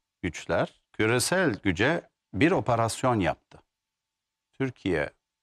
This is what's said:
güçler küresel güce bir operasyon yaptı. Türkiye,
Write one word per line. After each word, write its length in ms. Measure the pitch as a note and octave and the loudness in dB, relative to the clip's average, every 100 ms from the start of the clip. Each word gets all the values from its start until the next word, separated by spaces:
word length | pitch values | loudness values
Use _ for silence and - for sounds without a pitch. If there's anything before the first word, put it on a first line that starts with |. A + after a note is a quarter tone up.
| _ _ | _ _
güçler 600 | F2+ - - F2 E3 - _ | -8 -8 -4 -2 -2 -6 _
küresel 640 | - G#2+ B2 - F3+ E3+ G2 | -2 0 2 2 0 0 0
güce 400 | G2 E2+ B2 E3+ - _ _ | -2 0 0 0 -6 _ _
bir 180 | F#2+ D#3+ | 0 2
operasyon 680 | F3 B2+ A#2 A2+ - C3 A#2 | 2 0 0 0 -2 0 0
yaptı. 380 | E2 C2+ _ - _ _ _ _ _ _ _ _ _ | 0 -2 _ -20 _ _ _ _ _ _ _ _ _
Türkiye, 580 | - C3+ - G2 D#2+ C#2+ - _ _ | -6 -6 -4 -2 -2 -2 -8 _ _